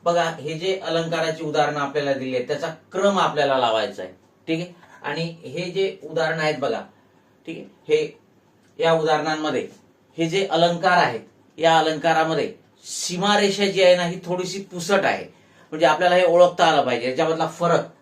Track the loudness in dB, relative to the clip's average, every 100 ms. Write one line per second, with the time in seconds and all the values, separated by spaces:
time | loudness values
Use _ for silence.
0 | 0 0 0 -4 -10 -6 -4 -4 -2 -4
1 | -2 -2 -2 -4 -4 0 0 -2 -4 -4
2 | -2 -4 -2 -4 -4 -6 -6 -10 _ 0
3 | 2 2 0 0 0 2 2 0 -2 -6
4 | -14 -16 _ _ -6 -6 -6 -14 -20 -14
5 | -8 -6 -6 -8 -12 -10 -6 -4 -4 -4
6 | -8 -4 -2 -2 -2 -2 -4 -4 -8 _
7 | _ _ _ _ -16 -14 -16 _ 0 0
8 | 0 -10 _ _ _ _ _ -2 0 2
9 | 2 0 0 -4 -2 -4 -6 -16 _ _
10 | _ -6 -2 -2 0 2 2 2 2 2
11 | 2 -4 -14 _ _ 0 4 4 2 0
12 | 0 2 2 0 -4 -8 _ _ -14 -10
13 | -6 -2 2 2 2 2 0 4 6 6
14 | 2 -6 -6 -4 -4 -8 -10 -10 0 2
15 | 2 -2 -8 -18 _ _ _ 0 2 4
16 | 4 4 4 6 6 6 4 4 2 -2
17 | -2 0 0 0 -4 -2 0 0 0 -14